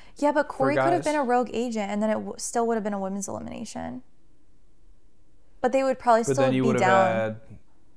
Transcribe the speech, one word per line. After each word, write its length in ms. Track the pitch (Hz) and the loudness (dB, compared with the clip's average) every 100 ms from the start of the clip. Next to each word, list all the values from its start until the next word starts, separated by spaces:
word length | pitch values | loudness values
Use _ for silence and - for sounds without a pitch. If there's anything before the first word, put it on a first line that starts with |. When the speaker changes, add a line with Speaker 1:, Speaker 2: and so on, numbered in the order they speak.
| - - | -20 -2
Speaker 1:
Yeah, 160 | 285 | 0
but 140 | 294 285 | 2 -2
Speaker 2:
for 60 | - | 0
Speaker 1:
Corey 180 | 269 285 | 2 4
could 80 | 262 | 2
have 120 | 349 311 | 2 2
Speaker 2:
guys. 0 | |
Speaker 1:
been 100 | 302 | 0
a 80 | |
rogue 260 | 247 247 254 | 2 0 0
agent, 360 | 220 240 220 196 | -2 -4 -4 -4
and 140 | 208 | -2
then 60 | 220 | 0
it 60 | 214 | -2
w-, 180 | 202 - | -4 -10
still 300 | - 240 233 | -6 -2 0
would 60 | |
have 100 | 226 | 0
been 100 | 208 | -2
a 60 | 202 | -4
women's 300 | 190 196 196 | -4 -6 -6
elimination. 720 | 214 226 - 220 - - 254 - - - - - - - - - - - - - - - - | -8 -10 -10 -10 -8 -8 -10 -14 -20 -20 -20 -20 -20 -20 -20 -20 -20 -20 -20 -20 -20 -18 -2
But 100 | 247 | 0
they 100 | 269 | 2
would 140 | 269 262 | 2 0
probably 240 | 247 226 | 4 4
Speaker 2:
But 100 | 226 | 4
Speaker 1:
still 100 | 254 262 | 2 4
Speaker 2:
then 80 | |
you 100 | 262 | 4
Speaker 1:
be 40 | 233 | 4
Speaker 2:
would 140 | - | 4
have 80 | 185 | 6
Speaker 1:
down. 260 | 190 190 113 | 6 6 2
Speaker 2:
had 200 | 110 110 - 101 - - - | -2 -4 -12 -18 -18 -20 -20